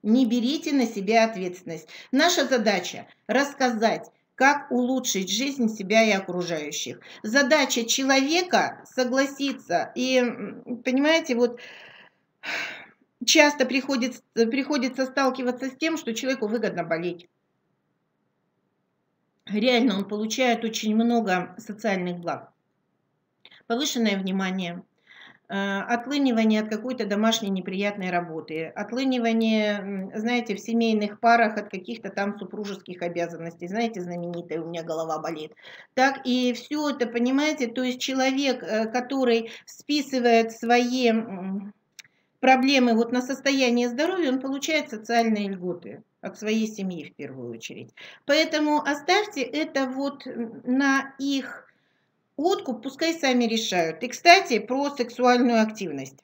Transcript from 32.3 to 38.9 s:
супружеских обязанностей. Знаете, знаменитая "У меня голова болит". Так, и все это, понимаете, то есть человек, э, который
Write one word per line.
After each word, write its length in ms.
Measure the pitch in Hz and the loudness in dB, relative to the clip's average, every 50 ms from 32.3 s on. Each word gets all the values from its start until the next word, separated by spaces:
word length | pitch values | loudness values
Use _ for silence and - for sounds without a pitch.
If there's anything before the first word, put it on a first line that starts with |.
| 202 - | -4 -8
супружеских 640 | 196 180 - 214 208 202 196 190 - - 180 - | -10 -10 -10 -10 -8 -8 -10 -12 -12 -16 -10 -8
обязанностей. 640 | 180 175 170 170 170 165 170 160 165 170 165 - 175 175 | -6 -6 -4 -4 -4 -4 -6 -10 -12 -12 -12 -12 -12 -6
Знаете, 320 | 190 226 233 226 220 185 | -4 -2 -2 -2 -4 -6
знаменитая 600 | 180 175 175 175 175 175 175 170 175 175 156 165 | -8 -8 -8 -8 -8 -8 -8 -10 -8 -8 -8 -8
"У 40 | 160 165 | -8 -6
меня 140 | 170 170 | -8 -8
голова 360 | 165 170 160 160 160 160 156 156 | -6 -6 -4 -4 -4 -4 -6 -6
болит". 340 | - 160 165 151 151 156 - _ - - - - - _ _ | -6 -6 -8 -8 -12 -14 -16 _ -20 -20 -20 -20 -20 _ _
Так, 260 | 254 254 277 269 262 - | 2 2 2 2 -2 -2
и 280 | 254 247 254 247 247 240 | -2 0 2 2 0 0
все 360 | 233 - - 294 302 302 294 | -2 -8 -6 -4 -2 -2 -2
это, 160 | 262 - 247 | 0 -2 -4
понимаете, 600 | 226 226 240 240 247 269 277 294 311 302 302 254 226 | -2 0 0 0 2 2 2 2 0 0 -2 -4 -4
то 140 | 226 254 | -2 -2
есть 180 | 254 254 247 254 | -2 -2 -2 -4
человек, 600 | - - 262 262 262 262 262 269 285 269 240 - | -4 -4 0 2 2 2 2 2 2 0 0 0
э, 240 | - - 214 214 226 | -2 -2 -2 0 -2
который 640 | 220 | 0